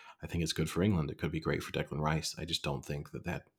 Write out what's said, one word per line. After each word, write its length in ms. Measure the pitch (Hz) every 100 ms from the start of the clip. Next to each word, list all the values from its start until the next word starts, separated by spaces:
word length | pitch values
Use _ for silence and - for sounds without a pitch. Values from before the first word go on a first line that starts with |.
| - -
I 60 | 80
think 160 | 87
it's 100 | 78
good 160 | - 80
for 120 | -
England. 300 | 101 92 73
It 60 | -
could 140 | 82
be 100 | 78
great 200 | - 73
for 120 | -
Declan 260 | 69 76 69
Rice. 360 | 76 78 - -
I 80 | 80
just 180 | -
don't 220 | 76 69 -
think 260 | 73 71
that 140 | - -
that 180 | 71 -